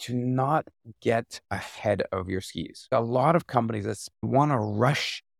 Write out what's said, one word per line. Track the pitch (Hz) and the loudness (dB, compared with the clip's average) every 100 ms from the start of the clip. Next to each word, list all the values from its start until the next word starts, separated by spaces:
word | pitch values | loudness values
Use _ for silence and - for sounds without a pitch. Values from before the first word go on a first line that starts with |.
to | - | -6
not | 123 123 127 135 156 - _ 117 - | -4 0 0 0 0 -4 _ -20 -6
get | 113 113 113 - - | 0 0 -2 -12 -8
ahead | 95 - - 107 101 - | -8 -8 -4 0 0 0
of | 95 92 | -4 -2
your | 95 | -4
skis. | - 87 - - - | -4 -8 -8 -10 -2
A | 117 | 0
lot | 117 127 143 | 2 2 4
of | 165 - | 2 2
companies | 123 113 107 104 | 0 2 -2 -4
that | 104 | -6
s-, | - - | -10 -6
wanna | 113 127 147 127 | 0 4 4 2
rush | 107 104 123 147 - - _ | 0 2 2 2 -2 -6 _